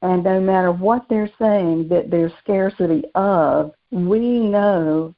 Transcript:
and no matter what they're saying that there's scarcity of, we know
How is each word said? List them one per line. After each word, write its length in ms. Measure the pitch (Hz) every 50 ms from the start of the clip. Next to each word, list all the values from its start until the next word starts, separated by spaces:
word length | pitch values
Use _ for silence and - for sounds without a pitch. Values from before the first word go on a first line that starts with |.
and 220 | - 180 185 180 175
no 160 | 196 190 190
matter 320 | 190 190 190 185 185 180
what 340 | 175 175 185 208 233 247 247 -
they're 220 | 226 214 214 208 - _
saying 500 | 226 220 208 202 185 165 165 160 165 160
that 200 | 175 170 - -
there's 220 | 175 170 165 165 165 -
scarcity 640 | _ - 202 190 190 196 202 - 185 165 160 151 - - -
of, 580 | - 196 202 196 175 156 - 135 151 156 - - _ _ _
we 480 | 254 180 175 175 202 220 233 240 247 240
know 720 | 226 208 202 208 202 208 196 175 165 156 156 160 160 165 170